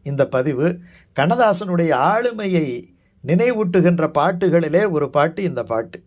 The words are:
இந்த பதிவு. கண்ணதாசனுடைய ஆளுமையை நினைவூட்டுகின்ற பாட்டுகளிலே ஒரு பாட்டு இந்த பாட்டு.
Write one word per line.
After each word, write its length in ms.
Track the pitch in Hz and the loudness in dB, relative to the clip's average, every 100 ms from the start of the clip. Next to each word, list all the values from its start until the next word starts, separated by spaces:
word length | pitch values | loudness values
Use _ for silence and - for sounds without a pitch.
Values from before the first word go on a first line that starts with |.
இந்த 260 | 139 139 135 | -6 -2 0
பதிவு. 520 | 127 131 127 165 175 - - _ - | 0 -2 0 -2 -2 -14 -20 _ -2
கண்ணதாசனுடைய 760 | 151 240 220 185 196 175 170 | 0 4 2 2 -2 -2 0
ஆளுமையை 920 | 127 151 220 247 226 202 180 147 120 - _ _ _ 127 | 2 2 2 -2 -4 -2 -2 -2 -8 -14 _ _ _ -2
நினைவூட்டுகின்ற 840 | 175 240 220 202 185 175 175 156 | 0 2 0 0 2 2 2 0
பாட்டுகளிலே 800 | 147 160 180 185 170 156 170 208 | 0 0 0 0 2 2 0 0
ஒரு 200 | 151 139 | -2 -2
பாட்டு 340 | 147 156 170 | 0 0 -2
இந்த 200 | 185 123 | -6 -6
பாட்டு. 400 | 110 113 113 - | -4 -4 -6 -14